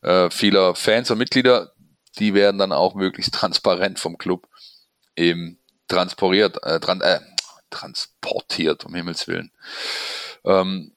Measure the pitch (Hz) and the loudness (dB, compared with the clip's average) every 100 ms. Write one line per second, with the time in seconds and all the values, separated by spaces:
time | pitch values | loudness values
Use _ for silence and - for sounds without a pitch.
0 | - 92 90 - 104 98 92 85 - 110 | 0 2 2 2 2 4 4 2 2 2
1 | 123 110 123 131 127 123 101 _ _ _ | 2 -2 0 2 4 4 2 _ _ _
2 | _ - 107 101 101 98 95 76 92 101 | _ -2 2 4 4 4 0 2 0 0
3 | 92 - - - 101 85 110 90 98 90 | -4 -2 -6 -2 -2 0 0 2 0 -2
4 | - 82 - 92 _ _ - _ _ _ | -8 -6 -4 -4 _ _ -20 _ _ _
5 | _ - 170 170 85 87 _ _ - 92 | _ 0 0 0 -4 -14 _ _ -4 -2
6 | 90 - 95 95 104 - - 82 - 92 | -2 -2 2 4 2 0 -4 -2 -2 0
7 | 90 85 - - - - _ - - - | 2 0 -2 -10 -10 -14 _ -16 -12 -12
8 | - _ - - - - 78 73 - 85 | -12 _ -8 -8 -6 -2 -2 -2 -6 -10
9 | 87 82 - 85 85 _ - - - - | -8 -8 -6 -8 -8 _ -16 -12 -8 -8
10 | - - - - - 95 92 95 76 | -10 -12 -14 -6 0 2 2 -4 -10